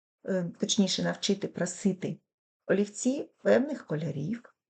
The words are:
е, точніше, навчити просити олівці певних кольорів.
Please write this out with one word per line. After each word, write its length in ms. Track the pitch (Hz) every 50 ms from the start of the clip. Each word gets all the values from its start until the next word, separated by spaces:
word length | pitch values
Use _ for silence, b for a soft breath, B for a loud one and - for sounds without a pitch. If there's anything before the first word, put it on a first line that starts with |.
| _ _ _ _ -
е, 260 | - 196 185 175 170 - -
точніше, 440 | - 202 - - 196 180 - - 175
навчити 440 | 170 170 - - - 202 196 - 156
просити 720 | - - 175 180 - - - 196 180 - - 143 156 - _ _ _ _ _ _ _ _ _ -
олівці 600 | 175 190 208 208 - - - 254 269 294 330 - _ _
певних 440 | - 202 202 233 254 302 302 - -
кольорів. 680 | - 165 151 160 160 - 147 147 165 226 233 - - _ _ _ _